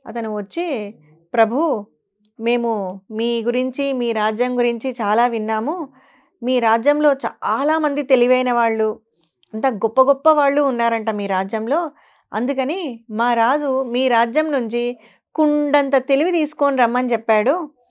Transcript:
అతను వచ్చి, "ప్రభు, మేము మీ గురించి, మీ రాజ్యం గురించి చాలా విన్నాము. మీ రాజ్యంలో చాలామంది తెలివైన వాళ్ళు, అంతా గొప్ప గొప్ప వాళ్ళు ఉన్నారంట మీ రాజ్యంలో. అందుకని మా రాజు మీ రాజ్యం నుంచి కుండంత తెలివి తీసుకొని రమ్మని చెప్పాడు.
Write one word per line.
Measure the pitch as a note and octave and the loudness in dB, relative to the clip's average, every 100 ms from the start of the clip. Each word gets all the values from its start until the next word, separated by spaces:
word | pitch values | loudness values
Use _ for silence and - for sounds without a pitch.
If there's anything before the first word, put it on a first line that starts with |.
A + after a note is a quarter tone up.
| - | -10
అతను | A#3 A3 G#3 | -8 -6 -6
వచ్చి, | G#3 E4 F4 B3 G#3 - _ _ _ | -6 -6 -4 -6 -8 -14 _ _ _
"ప్రభు, | A#3 A3 B3 E4 A3+ G3+ _ _ _ _ - | 2 2 2 0 -2 -6 _ _ _ _ -6
మేము | A3+ A#3+ A#3 G#3+ F#3+ F#3+ _ | -2 0 0 -2 -4 -10 _
మీ | G#3+ A#3 A#3 | -4 -2 -2
గురించి, | A3+ A#3+ B3+ C4 C#4 | -2 -2 -4 -4 -4
మీ | C4 A#3+ | -2 -2
రాజ్యం | G#3+ G#3+ G#3+ B3 B3 | 0 -2 0 -2 0
గురించి | A#3+ A#3 C4 | 0 -2 -6
చాలా | A#3 G#3 G#3+ B3 | -4 0 2 2
విన్నాము. | A#3 G#3+ A3 A#3 F4+ C#4+ _ _ _ _ _ | 0 -2 -2 -2 -4 -8 _ _ _ _ _
మీ | A#3 B3+ | -2 2
రాజ్యంలో | A3+ A3+ A#3+ D4 D4+ | 2 2 2 4 2
చాలామంది | C#4 - - - A3+ C#4+ D#4+ D4+ C#4+ | 2 -4 -6 -4 -2 0 0 0 -2
తెలివైన | D4 B3+ B3 B3+ B3 | 2 2 4 2 2
వాళ్ళు, | A#3+ A#3 A3 A3 G#3+ _ _ _ _ _ | 0 0 0 -2 -4 _ _ _ _ _
అంతా | A3 C4 | -4 -2
గొప్ప | G#3+ A3+ B3 | -2 0 2
గొప్ప | B3+ C#4 D#4 | 4 4 4
వాళ్ళు | D4+ C#4 C#4+ | 4 2 2
ఉన్నారంట | C#4+ A#3+ A#3 A3+ A3 | 0 0 0 0 -2
మీ | G#3 G3 | -4 -2
రాజ్యంలో. | F#3+ F#3+ A3 A3 D4+ E4 _ _ _ _ | -2 -2 -4 -2 -2 -2 _ _ _ _
అందుకని | G#3+ B3 C4+ B3+ F#4 E4 A#3 - | -4 -4 -2 -4 -4 -6 -10 -10
మా | G#3+ A#3+ | -2 0
రాజు | A#3 A3+ D4 D4 C4 | 2 2 0 0 -2
మీ | C4 A#3+ C4 | -2 -2 2
రాజ్యం | A#3 A#3 C4 D#4 | 2 2 0 0
నుంచి | C#4+ A#3 A#3+ A#3+ B3 - _ _ | -2 -2 -4 -4 -6 -18 _ _
కుండంత | - D4+ D4 D4 C#4+ C#4 C4+ | 0 2 2 2 2 2 0
తెలివి | C4 C#4 E4+ | 2 2 2
తీసుకొని | F4 D4+ - C#4+ C4 | 0 -2 0 0 2
రమ్మని | A#3 A#3+ B3+ | 2 2 0
చెప్పాడు. | A#3 A3+ G#3+ G#3+ F4+ D4+ _ _ | -2 2 2 2 0 -4 _ _